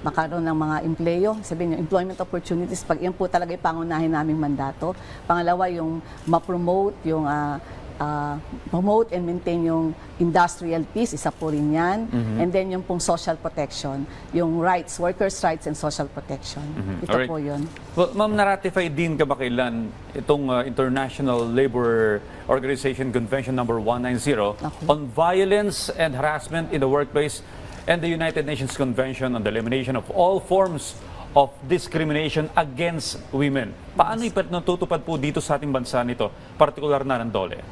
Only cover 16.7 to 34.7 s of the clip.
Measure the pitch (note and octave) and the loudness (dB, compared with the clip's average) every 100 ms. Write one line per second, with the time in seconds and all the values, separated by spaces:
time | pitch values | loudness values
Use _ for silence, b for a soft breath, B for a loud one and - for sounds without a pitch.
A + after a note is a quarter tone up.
16.7 | D3+ F#2+ F#2 F2 A#2+ B2+ D#3+ C#3+ C#3+ D#3+ | -6 -4 -4 0 0 2 -2 -4 -4 -6
17.7 | - - - F3 F#3+ G#3+ G#3 G3+ G3 F#3+ | -8 -6 0 2 2 2 4 2 2 0
18.7 | F#3 E3+ C#3+ E3+ D3+ C#3+ C3 B2+ A#2+ B2 | 0 0 0 0 2 2 2 0 0 0
19.7 | A#2 A2 - - C#3+ A2 D3 C3+ B2 C3 | -2 -6 -8 -10 -8 2 2 4 2 0
20.7 | A#2 C3 C3+ C3 - C#3 A#2+ A#2 A#2+ C3+ | 0 2 2 -2 0 2 2 2 2 2
21.7 | B2 A#2 A2+ A2 G#2 B B - C3 C3 | 4 2 4 4 2 B B 2 2 2
22.7 | C3 C3+ B2 C3 A#2 A2+ C3+ B2+ B2+ A#2+ | 0 0 0 0 0 0 -2 0 -2 0
23.7 | A#2 G#2+ B2 B2 B2 C#3 A#2+ G2+ G#2 D3+ | 0 2 0 0 0 2 2 2 0 -8
24.7 | - D#3 D3+ C#3 A#2 E3 F#3+ G3 F#3 G#3 | -2 2 2 0 2 4 4 4 4 2
25.7 | - - - D#3+ B2+ D3+ D#3 - E3 D#3+ | -2 -4 0 0 2 0 0 -4 -4 -2
26.7 | D#3 C3+ C#3+ C#3+ D3+ D3 - B B B | 0 4 4 2 2 0 -2 B B B
27.7 | B - E3+ E3+ E3 E3 D#3+ D3 C#3 C3 | B 0 2 2 0 0 0 -2 -2 -4
28.7 | - C3+ A#2+ C3 B2+ C3 A#2+ G#2 A2 A2+ | 0 0 2 0 0 -2 0 0 0 0
29.7 | C3 B2+ B2+ - F#3+ F3 F#3+ - F#3+ F#3 | 0 0 -2 -2 2 4 4 2 2 4
30.7 | D3+ - - B B B C#3+ C#3 - C3 | 0 -6 -12 B B B 4 4 0 0
31.7 | F3 - D#3 D#3 D3+ D#3 D#3 D3+ - D#3 | 0 0 -2 0 0 0 0 2 0 0
32.7 | B2+ E3+ E3 - - - C#3 C#3+ C3+ G#2+ | -2 -2 -2 -6 -8 -4 0 2 2 -2
33.7 | - - - D#3 A3+ A#3 G3 E3 F3 E3+ | -8 -4 2 2 2 0 0 0 0 0